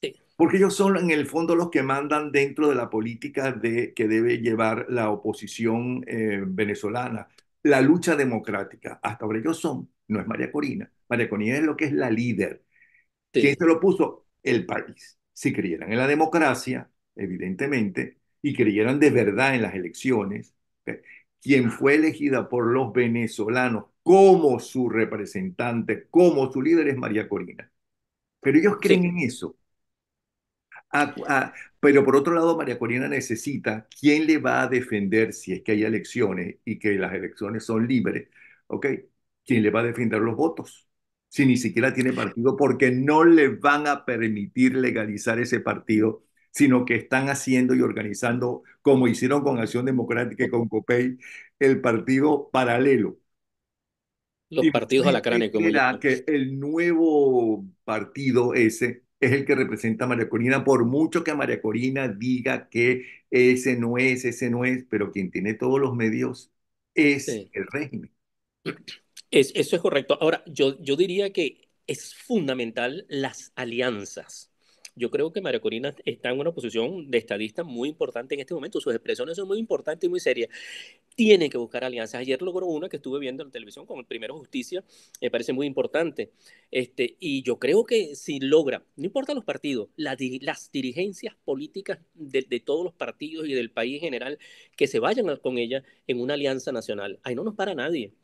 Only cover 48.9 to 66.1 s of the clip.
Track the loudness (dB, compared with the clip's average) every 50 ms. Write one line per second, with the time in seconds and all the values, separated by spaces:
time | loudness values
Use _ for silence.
48.9 | 4 6 6 2 2 2 2 2 2 2 2 0 0 0 -2 -2 -2 -2 -2 0
49.9 | 0 0 0 0 -2 -2 -2 -4 -2 -2 -2 0 0 0 -2 0 -2 -4 -2 0
50.9 | 0 2 2 0 -4 -8 -14 -20 -20 -20 -20 _ _ _ 4 4 4 4 2 0
51.9 | 0 0 0 0 0 2 4 4 2 2 -2 -2 _ 0 2 2 2 2 4 4
52.9 | 4 4 2 0 -4 _ _ _ _ _ _ _ _ _ _ _ _ _ _ _
53.9 | _ _ _ _ _ _ _ _ _ _ _ _ -2 2 2 4 4 2 0 2
54.9 | 2 4 4 4 4 2 2 2 2 2 0 0 0 0 0 2 2 2 2 2
55.9 | 0 0 0 0 0 0 0 -2 0 0 0 -2 -4 -6 -6 -4 -2 0 0 2
56.9 | 2 4 4 4 4 6 4 6 4 4 2 2 0 -2 -4 -12 -18 _ _ -4
57.9 | -4 -4 -4 -8 -10 -4 -2 2 2 4 2 4 4 4 4 4 4 2 -2 -2
58.9 | -4 -6 _ _ _ _ 2 2 2 2 2 2 2 2 2 -2 -2 -4 -2 -2
59.9 | -2 -2 -2 -2 0 -2 -2 -2 -2 0 2 2 2 2 4 4 4 4 4 2
60.9 | 2 2 0 2 0 -2 -2 -2 -4 -2 -2 -2 -4 -4 -4 -4 -4 -2 -2 -2
61.9 | -2 -2 -4 -4 -6 -6 -2 -2 -2 -2 0 -2 -4 -4 -6 _ _ 0 2 2
62.9 | 2 0 -4 -12 -20 -20 _ _ 2 4 6 6 6 4 2 0 0 0 0 -2
63.9 | 0 0 2 0 0 0 -2 -6 -4 -2 -4 -2 -2 0 0 -2 -2 -4 -6 _
64.9 | -2 -2 -2 -2 -4 -6 -6 -4 -4 -4 -4 -4 -4 -2 -2 0 0 0 0 0
65.9 | -2 0 -2 -2